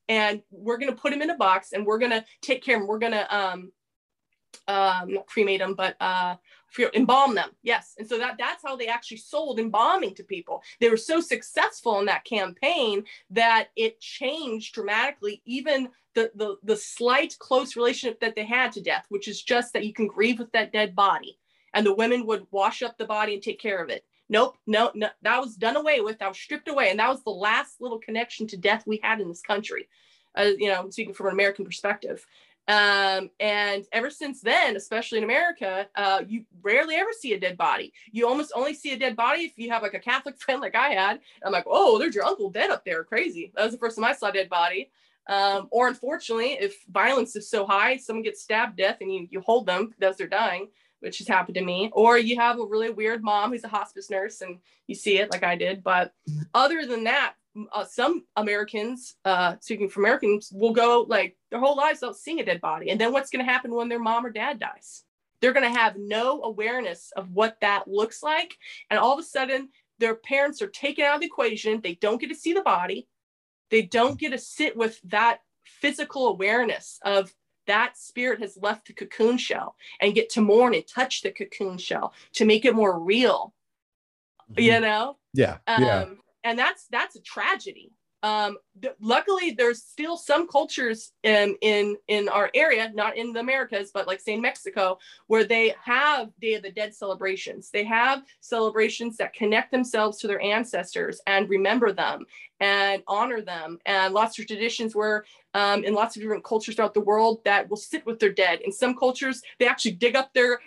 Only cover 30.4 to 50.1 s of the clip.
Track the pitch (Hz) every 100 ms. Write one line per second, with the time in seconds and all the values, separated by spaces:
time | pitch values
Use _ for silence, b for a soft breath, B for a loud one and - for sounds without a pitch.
30.4 | 208 196 208 185 190 - 208 196 190 190
31.4 | 202 202 185 - 202 208 - - - b
32.4 | b b - 208 202 196 196 190 185 -
33.4 | 208 208 208 202 202 226 277 - 285 262
34.4 | 214 339 277 208 - 226 - 220 214 277
35.4 | 349 339 196 190 202 202 196 190 185 226
36.4 | - 175 202 254 320 320 427 453 254 190
37.4 | 185 175 160 107 - b 226 220 233 285
38.4 | 302 247 285 302 285 233 262 220 240 330
39.4 | 330 - 233 226 208 190 240 262 277 269
40.4 | - 262 208 226 285 190 196 262 b b
41.4 | 196 180 - 285 392 320 330 202 302 392
42.4 | 196 202 392 - 185 165 - 233 349 170
43.4 | 190 - 220 247 226 214 233 277 208 190
44.4 | 185 175 175 190 269 _ _ _ - 196
45.4 | 196 196 - 233 247 254 247 330 - 226
46.4 | 247 277 196 - - 190 233 269 - 208
47.4 | - 214 196 196 233 262 - 220 220 -
48.4 | - 214 240 180 190 - 190 190 175 190
49.4 | 202 170 180 180 220 - 190